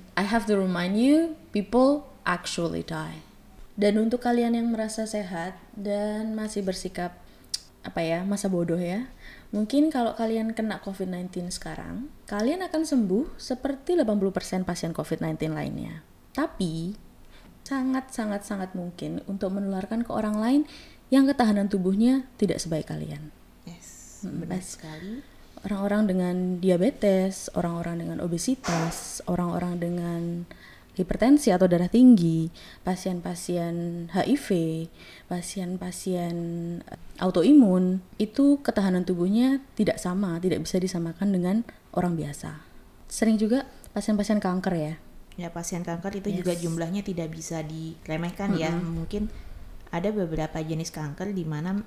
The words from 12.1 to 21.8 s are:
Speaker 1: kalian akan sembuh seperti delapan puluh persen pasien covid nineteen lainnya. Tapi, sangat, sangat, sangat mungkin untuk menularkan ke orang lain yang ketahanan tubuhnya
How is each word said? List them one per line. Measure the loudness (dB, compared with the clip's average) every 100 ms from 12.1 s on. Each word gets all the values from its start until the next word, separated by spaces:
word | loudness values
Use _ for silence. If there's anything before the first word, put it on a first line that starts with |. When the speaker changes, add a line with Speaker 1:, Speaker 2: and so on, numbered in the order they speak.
| -12 -8
Speaker 1:
kalian | -2 0 0
akan | -2 -2 2
sembuh | 2 2 2 0 -6
seperti | -8 -4 -4 -4 0 2
delapan | 4 2
puluh | 2
persen | -2 -2 -4
pasien | -2 -4 -4 -4
covid | -4 -2
nineteen | -2 -2 -2
lainnya. | -4 -6 -6 -8 -12 -16 -20 -10
Tapi, | -4 -4 -2 -2 -2 -6 -8 -14 -20 -20 -20 -20 -16
sangat, | -6 -2 0 -2 -4
sangat, | -6 -4 -4
sangat | -4 -6 -4
mungkin | -6 -8 -6 -6 -6 -6
untuk | -4 -2
menularkan | -2 -2 -4 -4 -4
ke | -2
orang | -2 -2 0
lain | 2 2 2 -6 -20 -14 2
yang | 4 4
ketahanan | 4 4 4 2
tubuhnya | 0